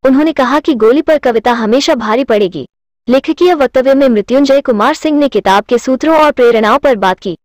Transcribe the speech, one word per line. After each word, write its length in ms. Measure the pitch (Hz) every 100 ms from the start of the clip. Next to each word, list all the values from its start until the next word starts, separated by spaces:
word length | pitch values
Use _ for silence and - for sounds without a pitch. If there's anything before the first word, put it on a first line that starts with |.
उन्होंने 280 | 269 262 311
कहा 260 | 302 247 285
कि 140 | 302
गोली 280 | 254 214 277
पर 160 | 302 302
कविता 340 | 262 226 247
हमेशा 420 | 240 220 247 285
भारी 300 | 277 214 226
पड़ेगी। 420 | 277 214 190 165 123 _ _ _ -
लेखकीय 460 | 262 - 311 359
वक्तव्य 400 | 330 254 262 262
में 140 | 269 277
मृत्युंजय 520 | 220 190 254 277 277
कुमार 340 | 277 214 233
सिंह 240 | 302 311 294
ने 100 | 285
किताब 360 | 220 196 196
के 140 | 214 240
सूत्रों 380 | - 262 302 320
और 160 | 302
प्रेरणाओं 460 | 285 240 226 214 269
पर 180 | 285 226
बात 240 | 190 185
की। 160 | 196 165